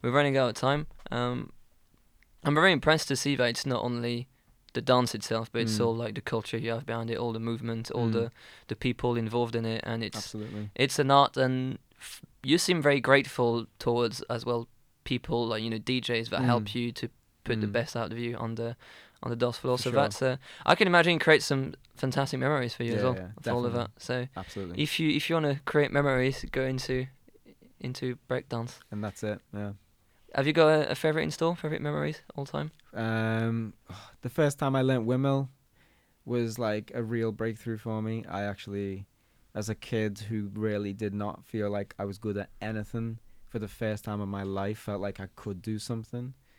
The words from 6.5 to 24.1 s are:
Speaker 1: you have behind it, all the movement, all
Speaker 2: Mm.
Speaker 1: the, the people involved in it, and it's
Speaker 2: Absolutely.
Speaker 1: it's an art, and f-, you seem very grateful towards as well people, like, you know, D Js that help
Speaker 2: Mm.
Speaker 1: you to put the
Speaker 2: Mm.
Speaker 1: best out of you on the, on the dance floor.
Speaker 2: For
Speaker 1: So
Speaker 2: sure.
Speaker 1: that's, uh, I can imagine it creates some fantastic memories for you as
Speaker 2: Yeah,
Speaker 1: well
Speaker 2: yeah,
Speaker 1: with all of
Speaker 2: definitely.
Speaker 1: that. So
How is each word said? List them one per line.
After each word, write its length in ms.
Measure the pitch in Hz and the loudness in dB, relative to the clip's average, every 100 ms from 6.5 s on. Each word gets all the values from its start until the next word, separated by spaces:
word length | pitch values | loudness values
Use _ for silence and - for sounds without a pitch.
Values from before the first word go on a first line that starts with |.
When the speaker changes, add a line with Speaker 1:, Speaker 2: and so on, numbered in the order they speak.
| 117 | -4
Speaker 1:
you 120 | 117 | -2
have 160 | 113 - | -4 -4
behind 240 | 117 113 | -4 -2
it, 60 | 117 | -2
all 140 | 120 | -2
the 80 | 113 | -2
movement, 500 | 113 117 117 113 113 | -2 -2 -4 -6 -4
all 180 | - 117 | 0 2
Speaker 2:
Mm. 40 | |
Speaker 1:
the, 180 | 113 117 - - - - | 2 0 -6 -20 -20 -10
the 80 | - | -2
people 400 | 127 120 127 120 | -2 0 0 0
involved 400 | 113 117 120 117 | 0 0 0 0
in 80 | |
it, 180 | 113 113 | -2 -4
and 200 | - 117 | -4 -4
it's 120 | 110 110 | -4 -8
Speaker 2:
Absolutely. 540 | - 107 107 104 104 | -10 -10 -8 -8 -8
Speaker 1:
it's 240 | - 135 - | -2 0 2
an 120 | 135 | 6
art, 260 | 139 139 - | 8 6 4
and 400 | 131 131 131 - _ _ | 0 0 -4 -8 _ _
f-, 220 | - - - _ | -18 -18 -20 _
you 160 | 131 160 | 2 2
seem 220 | - 175 | 4 4
very 180 | 147 143 | 6 4
grateful 640 | 123 139 127 - 120 117 113 _ | 6 6 4 0 2 2 -4 _
towards 420 | - 120 117 - - | 0 2 0 -2 -6
as 160 | 120 | -6
well 240 | 120 120 117 _ _ _ | -2 -4 -4 _ _ _
people, 420 | - 123 - 120 113 | -4 -4 0 -2 0
like, 160 | 110 | -2
you 80 | 113 | -2
know, 80 | 110 | -4
D 220 | 107 127 | -2 -2
Js 260 | 123 117 113 | 0 -2 -2
that 140 | - | 0
help 220 | 123 120 | 2 2
Speaker 2:
Mm. 100 | 107 | 0
Speaker 1:
you 180 | 113 120 | -4 -4
to 160 | - 113 _ _ _ | -6 -10 _ _ _
put 160 | - 117 | -4 -2
the 40 | 104 | 0
Speaker 2:
Mm. 60 | |
Speaker 1:
best 240 | 110 113 120 | 0 -2 -4
out 160 | 110 | -6
of 60 | 113 | -6
you 180 | 117 117 | -6 -6
on 180 | 113 113 | -6 -6
the, 200 | 117 120 - - - _ | -6 -8 -16 -20 -20 _
on 80 | 123 | -6
the 60 | 117 | 0
dance 200 | 123 117 | 0 0
floor. 220 | 135 123 | -2 0
Speaker 2:
For 60 | |
Speaker 1:
So 60 | 131 | 2
Speaker 2:
sure. 100 | 123 | 2
Speaker 1:
that's, 180 | 143 - | 2 2
uh, 160 | 135 127 - - - | -2 -2 -8 -6 4
I 80 | |
can 120 | 180 190 | 6 8
imagine 300 | 175 170 175 | 6 6 4
it 40 | |
creates 260 | - 156 - | 6 6 6
some 280 | 139 135 - _ - | -2 -2 -8 _ -4
fantastic 420 | 135 127 135 131 | -2 0 -2 0
memories 360 | 131 147 123 | 0 0 -2
for 100 | - | -4
you 80 | 117 | -2
as 60 | 113 | 0
Speaker 2:
Yeah, 60 | |
Speaker 1:
well 100 | 123 123 | 0 0
Speaker 2:
yeah, 120 | 92 104 | -6 -8
Speaker 1:
with 120 | - | -2
all 160 | 120 | 0
of 80 | 120 | 0
Speaker 2:
definitely. 200 | 120 113 - | -2 -4 -8
Speaker 1:
that. 60 | |
So 260 | - | -6